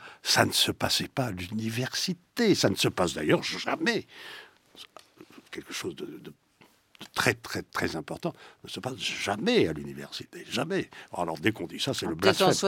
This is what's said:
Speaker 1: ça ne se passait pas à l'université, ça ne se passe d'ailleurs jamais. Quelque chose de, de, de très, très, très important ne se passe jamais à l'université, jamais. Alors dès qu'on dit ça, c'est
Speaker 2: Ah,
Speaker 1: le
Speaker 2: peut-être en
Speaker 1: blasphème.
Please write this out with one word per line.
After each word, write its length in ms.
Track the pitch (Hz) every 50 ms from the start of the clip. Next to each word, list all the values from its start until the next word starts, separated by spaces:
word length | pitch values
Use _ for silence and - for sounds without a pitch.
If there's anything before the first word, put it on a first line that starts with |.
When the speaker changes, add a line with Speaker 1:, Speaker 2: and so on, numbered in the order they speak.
| - - - -
Speaker 1:
ça 240 | - - - 117 117
ne 60 | -
se 200 | - - - -
passait 360 | 98 - - - - - - -
pas 180 | - - 131
à 40 | 120
l'université, 1200 | 95 90 90 90 110 110 110 110 113 120 127 120 - - - - 170 - _ _ _ - 240 214 151
ça 160 | - - -
ne 60 | 101
se 120 | - - 120
passe 240 | - - 92 85
d'ailleurs 300 | - 82 76 78 87 85
jamais. 640 | - - - 185 - - 269 302 320 226 233 160 - - - - - - - - - - _ _ _ _ - - - - _ - - _ _ - - - - - - _
Quelque 220 | - - - -
chose 220 | - - - 92 76
de, 80 | - -
de, 120 | - 76 76
de 140 | 76 80 76 _ _ _ _ _ - - _ _ _ _ - - - - -
très, 200 | - - 127 117
très, 280 | - - - - 95
très 340 | - - - - - - -
important 360 | - - - - - - 170 - - - - - _ -
ne 40 | -
se 120 | - -
passe 160 | - 127 135 -
jamais 720 | - - - - - 98 101 104 - 220 247 202 117 85
à 40 |
l'université, 720 | 76 71 71 71 69 69 71 - - - - - - - - -
jamais. 420 | 90 113 123 160 190 95 - - - - - - -
Alors 220 | 87 87 82 82 76
dès 140 | 80 113
qu'on 140 | 110 - 90
dit 140 | - - -
ça, 140 | - 139 123
c'est 120 | - -
Speaker 2:
Ah, 40 | -
Speaker 1:
le 60 | -
Speaker 2:
peut-être 260 | 160 - 202 208 -
en 40 | 196
Speaker 1:
blasphème. 80 | 180 117 - 196